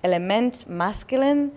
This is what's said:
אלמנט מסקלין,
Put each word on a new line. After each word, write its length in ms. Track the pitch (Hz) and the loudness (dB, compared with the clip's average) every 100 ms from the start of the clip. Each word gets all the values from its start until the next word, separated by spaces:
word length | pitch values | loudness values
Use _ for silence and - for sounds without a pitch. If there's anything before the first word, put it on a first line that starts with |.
אלמנט 520 | 175 175 180 208 247 - - | 2 0 2 2 0 -2 -10
מסקלין, 800 | 175 180 208 - 262 269 285 285 | -4 -4 -4 -4 0 2 2 0